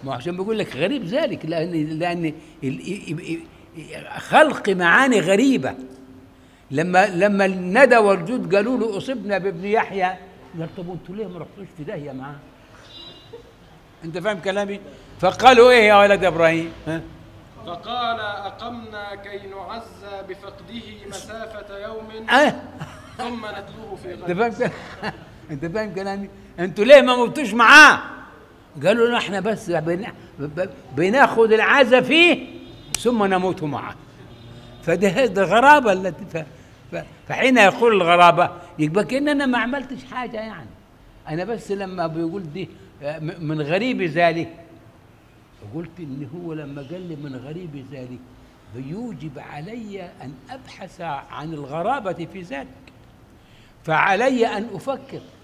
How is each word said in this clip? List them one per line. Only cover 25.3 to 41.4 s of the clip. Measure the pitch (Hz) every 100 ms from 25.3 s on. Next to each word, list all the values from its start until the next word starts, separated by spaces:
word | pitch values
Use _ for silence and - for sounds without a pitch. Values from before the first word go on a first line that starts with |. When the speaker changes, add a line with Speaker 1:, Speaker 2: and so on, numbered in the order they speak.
| - -
Speaker 1:
أنت | 143 165
فاهم | 202 220
كلامي؟ | 180 196 196 196 - - -
أنتوا | 180 165 220
ليه | 285
ما | 247 247 233
متوش | 175 262
معاه؟ | 220 226 285 294 165 - - - - - - - 151 147
قالوا | 233 233
له | 240
إحنا | - 196
بس | 185 208 -
بن-، | 170 156 175 220 - - -
ب-، | 143 151 185 - - 127
بناخد | 180 254 254 220 226
العزا | 220 196 254 254 254
فيه | 247 302 349 285 - - - - - -
ثم | 226 240
نموت | 202 185 185 170
معه. | 151 123 95 - - - - - - - - -
فده، | - 175 202 180 254
ده | 190
غرابة | 185 208 269 294 240
التي | 185 185 160 196
ف-، | 165 156 - - - - 165
ف-، | - - -
فحين | 151 240 254
يقول | 196 175 233
الغرابة | 208 170 175 175 165 170 - - -
يبقى | 151 170
كأن | - 254 294
أنا | 285 269
ما | 240
عملتش | 226 277 - 254 -
حاجة | 247 247 220
يعني. | 220 185 117 - _ _ - - -
أنا | 156